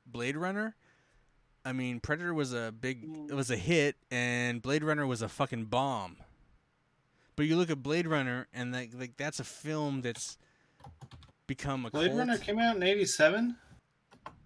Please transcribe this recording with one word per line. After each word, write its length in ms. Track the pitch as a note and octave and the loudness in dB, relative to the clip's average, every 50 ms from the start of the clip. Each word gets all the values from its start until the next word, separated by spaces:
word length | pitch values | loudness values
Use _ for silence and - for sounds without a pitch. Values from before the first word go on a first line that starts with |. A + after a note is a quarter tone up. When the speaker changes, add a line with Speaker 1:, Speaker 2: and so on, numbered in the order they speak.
| _ | _
Speaker 1:
Blade 280 | B2+ A#2+ A#2+ A#2+ B2+ C#3+ | -12 -8 -6 -4 -4 -2
Runner? 400 | D#3 F3 F#3 G3 G#3 G#3+ A3 A3 _ _ _ _ _ _ _ _ _ _ _ _ _ _ _ _ _ - | -2 -2 -2 -2 -2 -4 -4 -6 _ _ _ _ _ _ _ _ _ _ _ _ _ _ _ _ _ -8
I 100 | C3 B2+ | -4 -2
mean, 260 | C3 B2+ B2+ B2 A#2 | -2 -2 -2 -4 -4
Predator 340 | - - D3 D#3+ F3 F3 E3+ | -2 -2 -2 -2 0 -2 0
was 200 | D#3 C#3+ B2+ B2 | 0 0 0 -2
a 180 | A#2+ A#2 A2+ | -2 -4 -4
big, 320 | A2 A2+ B2 B2+ C3 A#2+ A2+ D#3 D#3 D#3 D3 D3 | -6 -4 -4 -4 -4 -4 -8 -10 -10 -10 -8 -4
it 60 | C#3+ | -2
was 160 | C#3 C3 A#2+ | -2 0 0
a 40 | B2 | 0
hit, 420 | G#2 F2+ D3 F3 D#3+ C#3+ D3 - _ _ - | 0 2 4 4 6 6 4 2 _ _ -4
and 540 | B2+ B2 B2 B2 A#2+ B2 B2 B2 A#2+ A#2 A2 | -2 0 0 2 2 2 0 0 -2 -2 0
Blade 200 | B2+ C#3+ D#3 D3+ | 0 0 2 2
Runner 220 | D#3 D3+ D3 C#3+ | 2 0 2 2
was 160 | C3 B2 A2 | 0 0 -2
a 80 | A2+ G2+ | -2 -4
fucking 360 | - - C#3+ - C3 A#2 A2+ | -2 -2 -2 -2 -2 -4 -4
bomb. 520 | G#2+ G#2+ B2 C3+ C#3 C3 G#2+ F#2+ F2 E2 - - - - _ _ _ _ _ _ _ _ _ _ _ _ _ _ _ _ _ _ _ - | 0 2 2 2 2 0 -2 -4 -8 -10 -14 -20 -20 -20 _ _ _ _ _ _ _ _ _ _ _ _ _ _ _ _ _ _ _ -2
But 100 | - D3 | 0 2
you 100 | D#3 D#3+ | 4 4
look 140 | F3 F3+ E3 | 4 4 2
at 120 | D#3 C#3 B2+ | 0 -2 -2
Blade 220 | C#3 D#3 E3+ F3 | 0 0 2 2
Runner, 400 | D#3+ D#3+ D3 C3+ B2+ B2 B2 - - - | 2 2 2 2 0 -2 -4 -6 -8 -8
and, 200 | B2 B2 B2 B2+ | -6 -4 -4 -4
like, 180 | B2+ B2+ A2+ A#2+ | -4 -6 -8 -8
like, 220 | B2 C3 B2 A#2+ | -10 -10 -8 -6
that's 240 | - C#3 D#3 D3+ - | -6 -6 -4 -4 -6
a 60 | B2+ | -8
film 560 | - - - - D3+ D#3 D#3 D3+ C#3+ C#3 C3 | -10 -10 -10 -6 -4 -2 0 0 0 0 -2
that's 360 | B2 A#2+ A2+ - - - - - _ _ _ _ _ _ _ _ - - - - - - - - - - _ _ _ | -2 -2 -4 -4 -8 -10 -10 -14 _ _ _ _ _ _ _ _ -20 -20 -20 -20 -20 -20 -20 -20 -20 -20 _ _ _
become 380 | - C3+ - - C#3+ C3+ C3 B2 | -8 -8 -6 -4 -4 -4 -4 -4
a 40 | A2+ | -2
Speaker 2:
Blade 160 | - D3 E3 | 0 2 2
Speaker 1:
cult. 100 | F3+ - A#3+ | 4 4 2
Speaker 2:
Runner 180 | B3 B3 A#3 | 2 2 0
came 220 | G3+ - - G#3 A3+ | 0 0 0 0 2
out 160 | A#3 A#3 A3+ | 4 2 4
in 60 | F#3+ F3+ | 4 2
eighty-seven? 720 | F#3 G3+ G#3 F#3+ - - - - D#3 F#3 A3 A#3 A#3+ A#3 - - - - - _ _ _ _ _ _ - - - - - - - | 4 4 4 2 2 4 6 6 6 6 6 2 0 -2 -4 -10 -20 -20 -20 _ _ _ _ _ _ -20 -18 -18 -18 -18 -20 -20